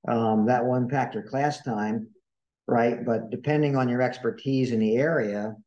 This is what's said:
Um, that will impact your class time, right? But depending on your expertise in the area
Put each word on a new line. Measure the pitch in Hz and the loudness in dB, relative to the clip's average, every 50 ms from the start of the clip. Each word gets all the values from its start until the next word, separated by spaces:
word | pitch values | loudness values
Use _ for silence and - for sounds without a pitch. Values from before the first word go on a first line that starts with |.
| _ | _
Um, | - 117 117 113 110 110 107 107 | 0 0 2 2 2 2 2 4
that | 113 123 123 123 | 4 2 2 2
will | 127 127 | 0 0
impact | 127 127 120 139 139 127 123 - | 0 0 0 0 -2 -2 -2 -4
your | 147 101 | -10 -10
class | 107 - 135 143 151 147 - - | -6 -4 -2 -2 -2 -2 -4 -6
time, | 135 113 104 107 107 110 117 110 - _ _ _ _ _ _ _ _ _ _ _ - | -6 -4 -2 -2 -2 -2 -4 -6 -8 _ _ _ _ _ _ _ _ _ _ _ 0
right? | 127 120 117 120 120 120 - | 2 2 2 2 0 -2 -2
But | 120 113 110 - - | -2 -2 -2 -2 -6
depending | - - - 147 151 151 151 143 139 | -10 -6 -2 0 2 2 2 2 2
on | 131 127 123 | 2 0 0
your | 120 123 127 | 2 2 0
expertise | 123 123 - - 117 107 - - 135 135 131 131 120 | 0 -2 -2 -4 -4 -4 -4 -4 -2 0 0 0 2
in | 117 110 | 2 2
the | 110 110 110 | 2 4 4
area | 120 139 156 165 151 113 104 104 104 104 110 107 104 - | 4 2 2 2 2 0 0 -2 -4 -4 -6 -8 -10 -18